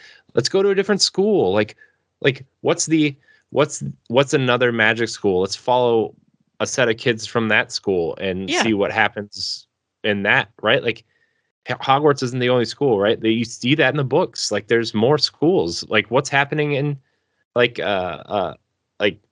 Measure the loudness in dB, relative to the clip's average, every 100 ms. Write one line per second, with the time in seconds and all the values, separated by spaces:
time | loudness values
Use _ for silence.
0 | -18 -20 _ -4 0 0 2 0 0 0
1 | 0 0 0 2 2 2 0 -6 -20 _
2 | _ _ -2 -2 -6 _ -2 -2 0 0
3 | 0 -2 _ _ _ 0 0 -2 -12 -12
4 | -2 0 2 2 2 2 2 4 2 2
5 | -2 -2 0 2 0 -2 -2 0 2 2
6 | 0 -6 _ _ _ -8 -4 0 0 0
7 | -2 -4 -4 -2 0 0 0 -4 -2 -2
8 | -2 -4 -4 -4 -4 -2 0 2 0 2
9 | 0 -2 -12 -10 -10 -10 -16 _ _ _
10 | -4 -2 2 2 0 _ 0 0 0 -6
11 | _ _ _ _ _ _ -10 -4 0 2
12 | 4 2 -2 -2 0 2 0 -2 0 2
13 | 2 0 0 0 -2 -4 0 2 2 0
14 | 0 0 -2 -4 -6 -4 0 -2 0 0
15 | 2 2 -2 0 2 2 0 -4 -2 -2
16 | 0 0 0 0 0 -2 -2 -2 -2 -4
17 | _ _ _ _ _ 0 2 0 -4 -2
18 | -4 -8 -4 -4 -2 -6 _ _ _ -4
19 | -4 -4 _